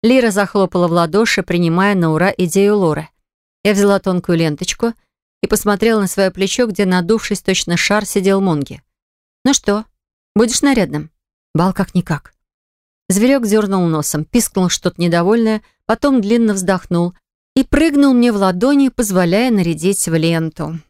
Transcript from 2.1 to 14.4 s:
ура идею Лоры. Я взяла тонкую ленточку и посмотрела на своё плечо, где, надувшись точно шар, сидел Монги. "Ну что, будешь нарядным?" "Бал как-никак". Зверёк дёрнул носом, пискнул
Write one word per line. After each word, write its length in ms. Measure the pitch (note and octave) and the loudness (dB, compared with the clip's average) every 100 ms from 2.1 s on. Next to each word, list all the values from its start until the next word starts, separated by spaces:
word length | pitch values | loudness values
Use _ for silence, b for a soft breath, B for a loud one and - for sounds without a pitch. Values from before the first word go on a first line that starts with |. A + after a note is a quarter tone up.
ура 200 | D#3 F#3 - | 2 0 0
идею 400 | F3+ F#3 G3+ G#3 | -2 2 2 2
Лоры. 320 | F3 D3+ D#3 _ _ _ _ _ | 0 -2 -8 _ _ _ _ _
Я 80 | G3+ | -2
взяла 260 | G3+ G3+ G3 | 2 2 2
тонкую 380 | G3 F3+ - E3+ | 0 -4 -2 0
ленточку 560 | D#3+ D3 - - A#3 A3+ _ _ _ _ | 0 -4 -8 -4 -6 -6 _ _ _ _
и 40 | - | -4
посмотрела 560 | G#3+ G#3 G3+ A3 A3 | -2 0 0 0 0
на 40 | F#3+ | -2
своё 240 | - F#3+ | -2 -2
плечо, 360 | F#3 G3 - A#3+ | -2 -4 -2 -2
где, 180 | F3+ | 0
надувшись 560 | F#3+ F3+ F3 A3+ - G3+ | 0 0 0 -2 -2 -6
точно 380 | - F#3 - E3+ | -2 -4 -2 -2
шар, 260 | - G#3 | 0 -2
сидел 380 | G3+ G3+ F#3+ G3 | -2 -2 0 0
Монги. 400 | F#3+ D3+ C#3 D3 _ _ _ _ _ _ C4 | 0 -2 -4 -12 _ _ _ _ _ _ -2
"Ну 80 | |
что, 300 | C#4 - G#3 A3 _ _ _ _ | 0 0 -4 -4 _ _ _ _
будешь 260 | - A3+ - | 0 0 2
нарядным?" 520 | C#4+ B3+ F3 D3 D3+ _ _ _ _ | 2 2 0 -4 -10 _ _ _ _
"Бал 180 | D#3 F#3 | -2 0
как-никак". 600 | F#3+ F#3+ F3+ - D3+ _ _ _ _ _ _ _ _ - | 0 -2 -2 -4 -8 _ _ _ _ _ _ _ _ -4
Зверёк 380 | F#3+ B3 C#4 A3+ | 0 2 2 2
дёрнул 400 | G#3+ G3+ F#3+ F3 | 0 0 0 0
носом, 380 | D#3 D3 D3+ | -2 -4 -6
пискнул 440 | D#3 A#3+ | -2 -2